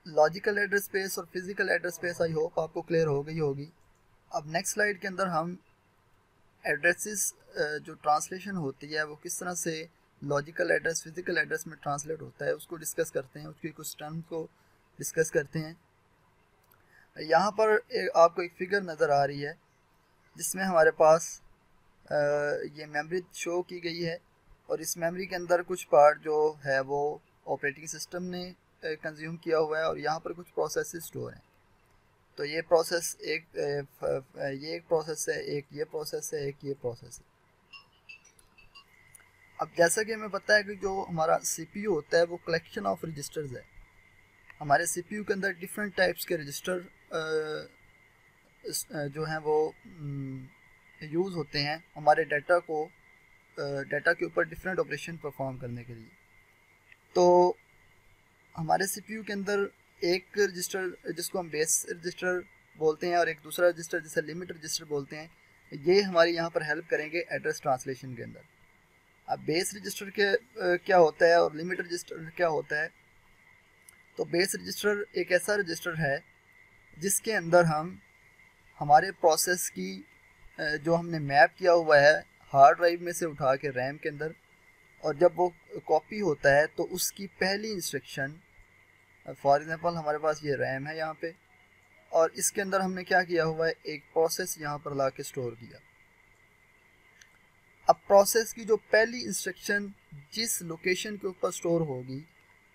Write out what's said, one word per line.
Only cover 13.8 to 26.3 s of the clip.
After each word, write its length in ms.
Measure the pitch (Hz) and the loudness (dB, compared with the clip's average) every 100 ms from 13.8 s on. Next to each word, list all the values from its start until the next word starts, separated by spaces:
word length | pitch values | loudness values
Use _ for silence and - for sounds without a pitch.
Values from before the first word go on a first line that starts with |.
| 151 - | -14 -12
टर्म 220 | 151 160 | -10 -10
को 240 | 160 165 160 _ _ _ _ - | -8 -10 -10 _ _ _ _ -12
डिस्कस 320 | 143 165 160 | -8 -2 0
करते 280 | 165 143 160 | 0 -4 -8
हैं। 300 | 156 170 _ _ _ _ _ _ _ _ _ _ _ _ _ - | -10 -14 _ _ _ _ _ _ _ _ _ _ _ _ _ -12
यहाँ 320 | 156 160 202 | 4 4 4
पर 320 | 202 220 214 - | 2 4 4 2
ए-, 160 | 233 185 190 | -4 0 6
आपको 260 | 170 180 | 6 6
एक 100 | 175 | -6
फिगर 300 | - 180 202 | -6 -4 -2
नज़र 280 | 180 156 156 | -4 -2 2
आ 140 | 143 | 4
रही 160 | 139 143 | 2 -2
है 180 | 143 170 _ _ _ _ _ _ _ 156 | -10 -12 _ _ _ _ _ _ _ -10
जिसमें 280 | 170 185 | -8 -4
हमारे 260 | 190 170 160 | 2 6 6
पास, 520 | 160 156 165 - - _ _ _ _ _ _ - | 8 8 8 4 -14 _ _ _ _ _ _ -4
अ, 20 | 151 147 147 147 - 151 147 | 0 0 0 0 -4 -6 -12
ये 100 | 151 | -8
मेमोरी 360 | 147 156 180 180 | -6 -4 -6 -6
शो 280 | - 175 175 | -10 -6 -4
की 180 | 180 180 | -4 -8
गई 200 | 170 165 | -8 -6
है 160 | 170 170 _ _ _ - - | -6 -6 _ _ _ -20 -8
और 100 | 147 | -6
इस 180 | 160 175 | -6 -4
मेमोरी 280 | 170 180 196 | -4 -4 -6
के 100 | 180 | -6
अंदर 260 | 175 175 | 0 0
कुछ 220 | 180 180 | 0 -8
पार्ट 340 | - 156 147 151 | 2 8 8 6
जो 420 | 156 | -2